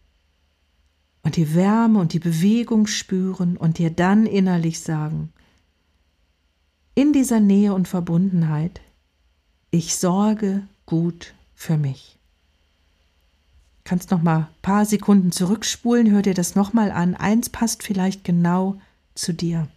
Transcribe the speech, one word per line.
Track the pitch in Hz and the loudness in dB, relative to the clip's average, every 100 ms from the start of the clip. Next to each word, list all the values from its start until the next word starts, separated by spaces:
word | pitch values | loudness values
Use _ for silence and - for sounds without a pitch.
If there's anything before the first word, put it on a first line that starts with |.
| _ _ _ _ _ _ _ _ _ _ _ _ | _ _ _ _ _ _ _ _ _ _ _ _
und | 160 160 | -6 -2
die | 151 165 | 0 2
Wärme | 196 220 233 214 | 2 2 4 2
und | 165 | 2
die | 165 | -2
Bewegung | 170 160 196 226 233 220 214 | -2 0 2 2 0 0 0
spüren | - - 190 190 185 175 180 | -2 -6 -4 -4 -2 -4 -2
und | 165 160 | -2 0
dir | 165 | -2
dann | 165 180 208 220 | 0 2 4 2
innerlich | 196 190 175 165 165 | 2 2 2 0 -4
sagen, | - 156 151 156 156 - _ _ _ _ _ _ _ _ _ _ _ _ _ _ _ | -6 -6 -4 -6 -10 -14 _ _ _ _ _ _ _ _ _ _ _ _ _ _ _
in | - 294 | 0 2
dieser | 285 254 226 | 2 2 2
Nähe | 202 196 208 | 4 4 4
und | 190 175 | 2 -2
Verbundenheit, | 180 175 170 190 180 160 151 165 - - _ _ _ _ _ _ _ _ | -4 -2 0 0 0 0 -2 -4 -8 -20 _ _ _ _ _ _ _ _
ich | 170 165 - | -4 -2 -2
sorge | 185 185 214 214 202 196 196 _ - | -2 0 0 0 -2 -4 -6 _ -6
gut | 165 170 170 - - _ _ | -2 -2 -4 -14 -20 _ _
für | - 156 | -4 -2
mich. | 143 131 - _ _ _ _ _ _ _ _ _ _ _ _ _ _ _ _ _ | -2 -6 -14 _ _ _ _ _ _ _ _ _ _ _ _ _ _ _ _ _
Kannst | - 180 - | -6 -4 -2
noch | 180 | -2
mal | 170 160 | 0 0
ein | 156 _ | -2 _
paar | - 202 208 | -2 0 0
Sekunden | 208 208 202 180 | 0 2 2 2
zurückspulen, | - 180 214 - - 240 240 226 | 0 -2 -2 -4 -6 0 2 4
hör | 202 | 4
dir | 202 | 2
das | 180 175 196 | 0 0 0
noch | 202 | 0
mal | 233 208 | 0 0
an. | - 175 - | 0 -2 0
Eins | 190 226 - | 0 0 -2
passt | - 226 - | -4 -4 -4
vielleicht | - 190 185 190 | -6 -2 -2 -4
genau | - 175 175 180 190 196 - _ _ | -2 0 2 0 -2 -6 -14 _ _
zu | - - | -10 -8
dir. | 165 170 165 151 | -4 -4 -4 -6